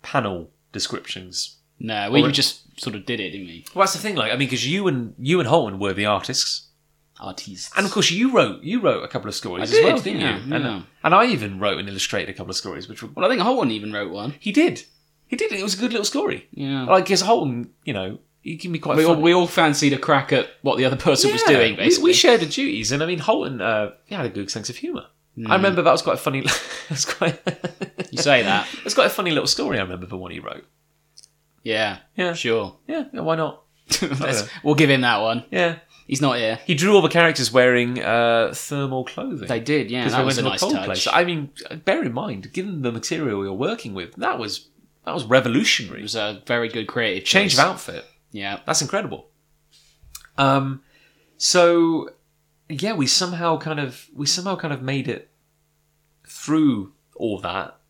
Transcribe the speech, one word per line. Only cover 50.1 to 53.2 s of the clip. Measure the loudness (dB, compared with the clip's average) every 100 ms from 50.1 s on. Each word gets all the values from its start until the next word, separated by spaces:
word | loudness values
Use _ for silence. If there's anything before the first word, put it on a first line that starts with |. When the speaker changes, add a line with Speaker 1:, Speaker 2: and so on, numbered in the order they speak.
| -20 -16 0
Speaker 1:
Um, | 2 4 0 -6 _ _ _ _ _ _
so | 2 6 6 6 4 2 -4 -14 _ _ _ _ _ -6
yeah, | -4
we | 0 2
somehow | 2